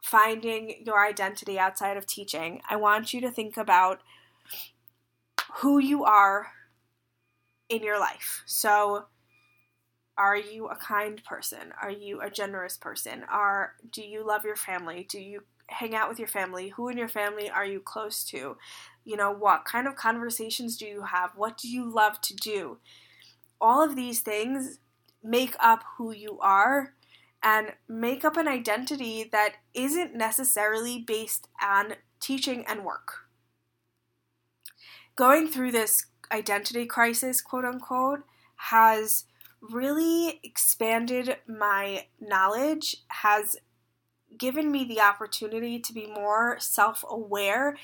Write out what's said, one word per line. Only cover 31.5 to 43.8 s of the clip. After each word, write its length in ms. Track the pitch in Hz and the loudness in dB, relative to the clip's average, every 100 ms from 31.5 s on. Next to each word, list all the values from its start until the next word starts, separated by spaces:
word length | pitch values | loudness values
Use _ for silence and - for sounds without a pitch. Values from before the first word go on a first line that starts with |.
| - | -6
on 320 | 202 196 208 - _ _ | 0 0 0 -8 _ _
teaching 460 | - 269 269 240 - | -6 -4 -2 -4 -6
and 160 | 214 | -8
work. 460 | 190 - - - - _ _ _ _ _ _ _ _ _ _ _ _ _ - - - - _ - | -8 -10 -12 -14 -18 _ _ _ _ _ _ _ _ _ _ _ _ _ -20 -20 -20 -20 _ 4
Going 320 | 254 302 311 | 6 6 4
through 240 | 269 254 | -2 0
this 340 | 226 214 - - _ - | 0 2 0 0 _ -6
identity 540 | 220 214 202 202 233 233 | -4 0 -2 -2 -4 -4
crisis, 560 | 247 233 233 262 254 | 2 2 2 -2 -2
quote 240 | - 254 247 | -4 -4 -4
unquote, 540 | 254 - 254 262 285 - _ _ - | -6 -4 0 0 -2 -8 _ _ -14
has 680 | - 226 226 220 220 - - _ - _ | 4 8 8 8 2 -2 -2 _ -20 _
really 800 | 220 233 269 302 330 339 330 - | -10 -4 0 2 2 2 0 -4
expanded 920 | - - - - 220 226 240 254 247 - - | -10 -2 0 2 2 2 0 -2 -4 -6 -8
my 600 | 214 208 196 202 190 - _ | -2 0 2 0 -6 -10 _
knowledge, 800 | 208 190 190 226 294 311 - - - | -2 2 4 2 0 0 -4 -6 -10
has 480 | - 214 214 208 - _ _ | 0 4 4 2 -6 _ _